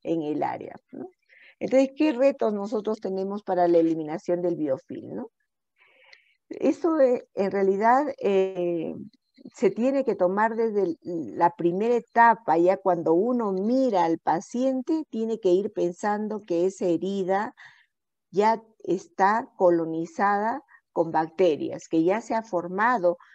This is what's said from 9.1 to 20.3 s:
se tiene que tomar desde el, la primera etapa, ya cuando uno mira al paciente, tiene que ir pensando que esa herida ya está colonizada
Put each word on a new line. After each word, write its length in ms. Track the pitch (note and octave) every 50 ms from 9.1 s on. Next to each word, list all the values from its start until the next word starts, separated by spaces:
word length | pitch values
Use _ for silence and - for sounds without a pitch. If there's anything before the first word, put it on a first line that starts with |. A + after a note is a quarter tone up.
| - _ _ _ _ _ - - -
se 160 | - - G3
tiene 340 | G3 G#3 A3+ C4 C4+ C#4 C4
que 120 | A#3+ G3+
tomar 400 | G3 F#3 F3+ F#3+ G3+ G#3+ A3+ A3+
desde 280 | A3 A3+ A3+ G#3 G3+ F#3+
el, 140 | F3 D#3+ -
la 500 | _ - F3+ E3 C#3+ G#2 F2 - E3+ E3+ -
primera 400 | - E3 E3+ E3+ F#3 G#3+ A#3 A#3+
etapa, 640 | A#3 - - _ A#3 A#3 A#3 A3+ A3 - - D3+ E3+
ya 200 | F3 F3+ G3 F#3+
cuando 360 | - F#3+ F3 E3+ D#3+ D#3+ E3
uno 380 | E3+ G3+ A#3+ B3+ A#3+ A3+ G3+
mira 540 | F#3+ F#3 G3 A3 B3 C4 C4 B3+ G3+ F#3 E3+
al 140 | E3 E3 E3
paciente, 840 | - - D3+ E3+ G3 - - A#3+ B3+ C4 C4 C4 B3 - D#4+ D#4+ D4+ -
tiene 300 | - A3 A3+ A3+ A3+ A3
que 100 | - F#3
ir 220 | F3 F#3 G3 G#3+
pensando 680 | - - F3 F3 F3 - - G#3 G#3 G#3 G#3+ G#3+ G#3+ G#3
que 240 | G3+ - F3 E3+ F3
esa 200 | F#3+ F#3+ - A3
herida 680 | F#3 E3+ D#3+ E3 F#3+ G3 G3 F#3 F3 F#3+ G3 G#3+ B3+ - - - - - _ _ _ _ _ _ _ _ _ _ _
ya 300 | - F3 G#3 A3 A3+ A3+ A3+ _ _ _
está 720 | - - E3+ F#3+ - - _ - F#3+ G3 G#3+ A3+ C4 - _ -
colonizada 1080 | G3 F3 F3 E3 E3 D#3+ D#3+ D#3+ E3 E3+ - - G#3 G3+